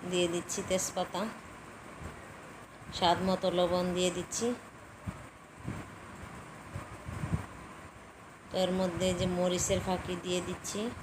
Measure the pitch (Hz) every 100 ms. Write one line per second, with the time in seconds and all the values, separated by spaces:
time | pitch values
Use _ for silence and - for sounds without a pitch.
0 | 180 180 175 175 - - 185 185 - -
1 | 180 180 220 - - - - - - -
2 | - - - - - - - - - -
3 | 175 170 185 185 185 175 175 180 180 180
4 | 180 180 170 - 233 240 - - - -
5 | - - - - - - - - - -
6 | - - - - - - - - - -
7 | - - - - - - - - - -
8 | - - - - - 185 185 185 185 170
9 | 185 180 185 180 180 180 - 190 190 180
10 | - 180 180 180 175 180 - 202 226 -